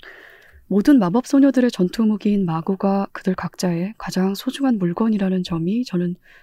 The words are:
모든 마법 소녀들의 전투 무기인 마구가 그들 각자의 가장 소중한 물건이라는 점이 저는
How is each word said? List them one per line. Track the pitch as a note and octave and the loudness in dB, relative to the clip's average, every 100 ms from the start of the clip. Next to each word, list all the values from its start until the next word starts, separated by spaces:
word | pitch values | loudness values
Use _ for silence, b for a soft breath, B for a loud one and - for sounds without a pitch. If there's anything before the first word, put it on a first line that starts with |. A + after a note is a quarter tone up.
| B B B B B B - | B B B B B B -2
모든 | G3 G3 C#4 | 2 6 6
마법 | F3 A3+ - | 4 0 2
소녀들의 | C#4 C#4 C4 B3 | 4 4 4 0
전투 | - F3+ - G#3+ | 2 -2 2 0
무기인 | G#3 G#3 G3+ | 0 0 0
마구가 | F3+ D#3+ E3 F#3+ G3 G3 G3 | 0 -2 -4 -2 0 0 -4
그들 | - - F#3 | -6 -4 -4
각자의 | F3 - F3+ E3+ F#3+ - | -6 -4 -2 -2 -4 -8
가장 | - F#3 F#3+ | -8 -2 -2
소중한 | G3 - C4+ C4+ A3 | -2 -8 -4 -2 0
물건이라는 | F3 F3 A3+ G#3 F#3+ F#3 | -2 0 0 0 0 -2
점이 | F3+ E3 E3+ A3+ | -4 -4 -2 -4
저는 | B3 F3 F3 F3+ b b | -4 -4 -4 -6 b b